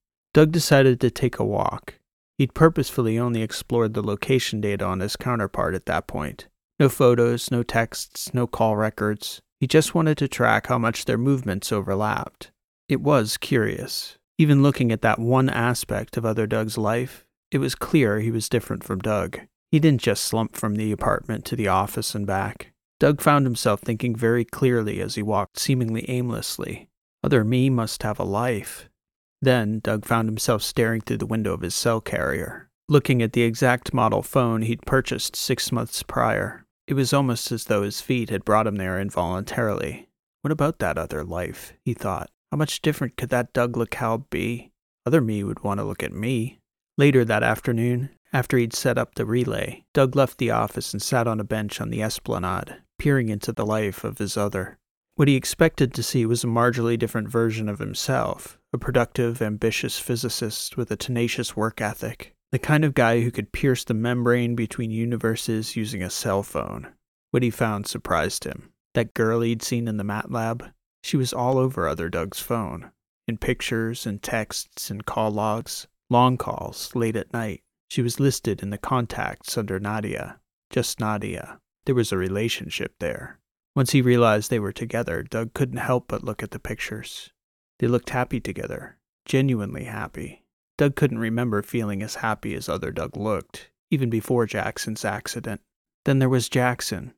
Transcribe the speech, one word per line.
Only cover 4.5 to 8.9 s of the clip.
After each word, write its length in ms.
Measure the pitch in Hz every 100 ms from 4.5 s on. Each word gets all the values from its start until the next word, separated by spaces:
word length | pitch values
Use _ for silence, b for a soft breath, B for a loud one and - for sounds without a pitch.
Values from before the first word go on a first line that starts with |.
| 107
data 240 | 104 101
on 140 | 95 92
his 160 | 101
counterpart 600 | - 127 117 95 - 82 92
at 100 | -
that 220 | 82 -
point. 400 | - 76 - - _ _ -
No 80 | 135
photos, 640 | - 123 120 120 120 -
no 100 | 120
texts, 720 | 117 113 113 - - - -
no 140 | 127 120
call 280 | - 110 107
records. 640 | 107